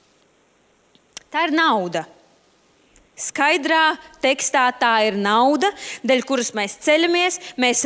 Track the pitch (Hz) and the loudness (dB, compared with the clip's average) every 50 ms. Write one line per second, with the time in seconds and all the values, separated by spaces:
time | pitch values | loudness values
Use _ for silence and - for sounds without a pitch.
0 | _ _ _ _ _ _ _ _ _ _ _ _ _ _ _ _ _ _ _ _ | _ _ _ _ _ _ _ _ _ _ _ _ _ _ _ _ _ _ _ _
1 | _ _ _ - - _ - 294 330 330 294 320 330 320 240 214 180 175 165 165 | _ _ _ -20 -16 _ -4 -4 -2 0 0 0 2 2 0 0 -2 -4 -6 -6
2 | 160 - - _ _ _ _ _ _ _ _ _ _ _ _ _ _ _ _ _ | -8 -10 -14 _ _ _ _ _ _ _ _ _ _ _ _ _ _ _ _ _
3 | _ _ _ - - - - - 285 294 320 359 269 320 330 320 320 311 302 302 | _ _ _ -10 -10 -6 -2 0 2 2 2 0 0 0 2 2 2 2 0 -2
4 | - - - - - 262 277 269 - - - 285 254 247 247 - 262 233 226 220 | -8 -18 -8 -2 0 0 0 0 -2 0 2 2 2 2 0 0 0 0 2 2
5 | 214 220 196 202 202 202 208 220 247 269 302 294 302 403 403 - - - - - | 2 0 0 0 0 0 2 2 4 2 2 2 0 -2 -2 -4 -10 -14 -12 -6
6 | - 233 262 254 233 - 269 254 233 - - 220 202 196 - - - - 302 320 | -2 0 0 0 0 -2 -2 -2 -2 -4 -4 -4 -6 -6 -6 -4 0 2 2 2
7 | 330 349 339 349 349 370 349 - - - - - 254 247 240 240 - | 2 2 0 0 0 0 -2 -4 -8 -10 -4 -2 0 0 2 2 2